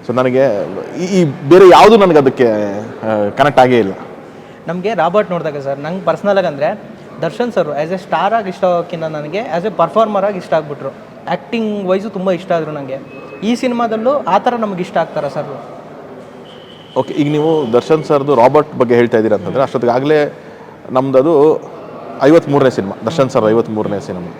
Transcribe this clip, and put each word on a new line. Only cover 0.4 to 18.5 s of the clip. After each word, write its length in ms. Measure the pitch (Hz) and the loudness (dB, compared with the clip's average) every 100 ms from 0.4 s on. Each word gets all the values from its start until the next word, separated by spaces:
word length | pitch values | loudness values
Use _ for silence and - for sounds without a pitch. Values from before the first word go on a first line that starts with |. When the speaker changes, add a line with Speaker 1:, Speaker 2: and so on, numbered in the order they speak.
| 135 101 80 95 - - | 2 0 -6 -8 -10 -8
Speaker 1:
ಈ, 220 | 185 196 | -2 2
ಈ 40 | 160 131 139 | 0 -2 4
ಬೇರೆ 200 | 180 190 | 8 10
ಯಾವುದು 280 | 156 202 226 | 10 8 8
ನನಗೆ 200 | 190 151 | 6 4
ಅದಕ್ಕೆ, 280 | 135 - 123 107 104 98 | 4 2 0 2 -2 -6
ಆ, 480 | 110 - 110 107 104 101 | -10 -8 -4 -2 -2 0
ಕನೆಕ್ಟ್ 220 | 143 139 | 2 4
ಆಗೇ 200 | 127 120 | 4 4
ಇಲ್ಲ. 140 | 98 95 - - - - - - - | 2 -4 -14 -18 -20 -20 -20 -16 -10
Speaker 2:
ನಮಗೆ 260 | 175 190 | -6 -4
ರಾಬರ್ಟ್ 380 | 208 165 202 202 | -2 2 0 0
ನೋಡಿದಾಗ 260 | 175 156 143 | -4 -4 -6
ಸರ್, 220 | 139 139 | -8 -6
ನಂಗೆ 260 | 151 185 | -8 -4
ಪರ್ಸನಲ್ 320 | 165 160 202 196 | -2 -2 0 0
ಆಗಿ 100 | 175 | 0
ಅಂದ್ರೆ 340 | 143 156 214 - - - - | -2 -4 -4 -14 -20 -20 -8
ದರ್ಶನ್ 300 | 165 - 240 | -8 -4 -4
ಸರ್ 160 | 196 156 | -2 -4
as 260 | 143 156 | -4 -6
a 40 | 185 | -6
ಸ್ಟಾರ್ 360 | - 160 190 | -4 -2 0
ಆಗಿ 160 | 226 190 | -2 -4
ಇಷ್ಟ 140 | 185 | -2
ಆಗೋಕ್ಕಿಂತ 400 | 185 175 170 165 | 0 0 -4 -8
ನನಗೆ 360 | 160 151 147 190 - 170 | -8 -8 -8 -8 -6 -4
as 80 | 208 | -4
a 80 | |
ಪರ್ಫಾರ್ಮರ್ 500 | 170 160 214 220 202 | -2 0 2 0 0
ಆಗಿ 120 | 196 190 | -2 -4
ಇಷ್ಟ 160 | - | -4
ಆಗ್ಬಿಟ್ರು. 360 | 165 151 143 131 - - - - | -4 -4 -10 -12 -14 -20 -16 -8
ಆ್ಯಕ್ಟಿಂಗ್ 600 | 175 - 233 220 208 185 | -8 -6 -6 -4 -4 -2
ವೈಸು 220 | 190 214 | -2 -2
ತುಂಬ 220 | 202 190 | -4 -2
ಇಷ್ಟ 200 | 175 - | -4 -2
ಆದ್ರು 200 | 170 156 | -4 -4
ನನಗೆ. 500 | 147 135 131 - - - - | -10 -10 -12 -12 -18 -18 -6
ಈ 120 | 208 | -4
ಸಿನಿಮಾದಲ್ಲೂ 600 | 233 254 240 233 220 233 285 | -2 -2 -2 -2 0 0 0
ಆ 200 | - 185 | 0 0
ಥರ 160 | 254 240 | 0 -2
ನಮ್ಗೆ 220 | 214 180 | -4 -6
ಇಷ್ಟ 160 | 180 175 | -4 -4
ಆಗ್ತಾರಾ 320 | 160 156 143 | -4 -6 -6
ಸರ್? 320 | 151 143 135 - - - - - - - - - - - - - - | -8 -10 -12 -16 -18 -20 -20 -20 -20 -20 -20 -20 -20 -20 -20 -6 -6
Speaker 1:
ಓಕೆ, 160 | 127 | -4
ಈಗ 180 | 117 147 | -2 -2
ನೀವು 420 | 151 156 160 123 | 0 0 0 2
ದರ್ಶನ್ 300 | 120 - 160 | 0 2 0
ಸರ್ದು 320 | 147 147 139 | 2 0 2
ರಾಬರ್ಟ್ 400 | 131 123 | 4 6